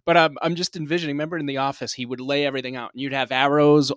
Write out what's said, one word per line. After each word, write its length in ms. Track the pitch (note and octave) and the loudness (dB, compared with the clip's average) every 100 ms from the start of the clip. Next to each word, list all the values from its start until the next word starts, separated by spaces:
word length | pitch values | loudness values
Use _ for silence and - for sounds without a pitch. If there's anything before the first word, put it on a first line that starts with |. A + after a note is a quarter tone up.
| - | 2
but, 100 | E3+ | 4
um, 220 | D#3+ C#3 | 4 2
I'm 140 | E3 E3+ | -4 -2
just 220 | F3+ F3 | -6 -6
envisioning, 380 | D3+ E3+ D#3+ C#3+ | -4 -4 -4 -6
remember 220 | D#3 E3+ | -4 -6
in 100 | C#3+ | -4
The 100 | C3+ | -2
Office, 360 | C3+ C#3 A#2 | -2 -4 -8
he 120 | - A#2+ | -8 -8
would 160 | B2+ | -8
lay 240 | C3 C#3+ C#3+ | -4 -2 0
everything 300 | C3+ B2+ B2+ | -4 -6 -10
out, 160 | A#2 | -12
and 80 | B2 | -8
you'd 120 | C3+ | -6
have 180 | C3+ B2 | -4 -2
arrows 600 | C3 C#3 D3 D3 D3 C3+ | 2 4 4 6 6 4